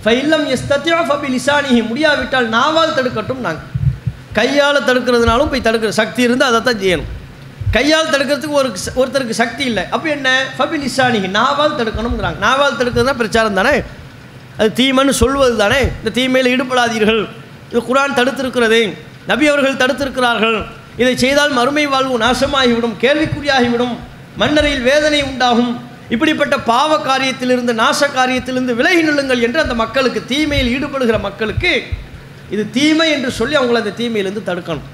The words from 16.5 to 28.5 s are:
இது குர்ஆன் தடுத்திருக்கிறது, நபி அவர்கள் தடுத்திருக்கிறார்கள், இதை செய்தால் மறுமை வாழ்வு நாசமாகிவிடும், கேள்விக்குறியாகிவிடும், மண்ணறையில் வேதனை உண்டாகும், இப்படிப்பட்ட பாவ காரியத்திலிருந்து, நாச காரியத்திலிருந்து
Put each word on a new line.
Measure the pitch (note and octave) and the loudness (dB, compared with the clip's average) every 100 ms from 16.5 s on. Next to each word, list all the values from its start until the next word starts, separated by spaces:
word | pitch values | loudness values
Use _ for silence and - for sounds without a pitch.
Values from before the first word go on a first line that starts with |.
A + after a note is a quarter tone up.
| B3+ B3+ B3+ A#3+ A3 G#3 A3+ F#3 - - - - | 2 0 0 0 2 2 2 -2 -8 -18 -20 -4
இது | A#3 | -4
குர்ஆன் | A#3 C4 C#4 A#3+ | 0 0 2 2
தடுத்திருக்கிறது, | B3 C4+ C4 B3 A3+ A3+ A3 E3 - - - | 0 0 -4 0 2 2 0 -4 -14 -18 -4
நபி | A3 D4 | 0 2
அவர்கள் | C#4+ C4+ C4+ B3+ | 2 2 0 0
தடுத்திருக்கிறார்கள், | C4+ C#4 B3 B3 A3+ A3 A3 - - - - | 0 -4 0 0 2 0 0 -4 -12 -18 0
இதை | B3 B3+ | 0 2
செய்தால் | B3 C#4+ D4 | 2 2 2
மறுமை | C4 B3 D4 D4 | 2 0 2 0
வாழ்வு | C4+ C4 B3+ | 0 0 0
நாசமாகிவிடும், | A3 B3 C#4 C#4+ C4 A#3 A#3 F#3+ | 0 0 0 2 2 2 0 0
கேள்விக்குறியாகிவிடும், | A#3 D4+ D#4 D4+ C#4+ C4+ A#3+ A#3+ B3 A#3 - - - - | 2 2 0 -2 0 2 2 0 -2 -4 -12 -18 -18 -4
மண்ணறையில் | A3 D4+ D4 C#4 | 0 2 2 0
வேதனை | A#3+ D4 D4+ D4 | 2 2 2 0
உண்டாகும், | C4+ C4 B3+ A#3 B3 A#3 - - - | -2 0 2 2 2 -2 -10 -18 -6
இப்படிப்பட்ட | A3+ D#4 D4+ C#4+ C4+ | 0 0 0 0 0
பாவ | - A#3 D4+ D#4 | 2 2 4 2
காரியத்திலிருந்து, | C#4+ C4+ C4+ B3 B3 B3+ A#3+ | 0 0 0 -2 0 0 0
நாச | A3+ A#3+ C#4 C#4+ C4 | 0 2 2 0 2
காரியத்திலிருந்து | B3+ B3+ B3 | 0 0 -2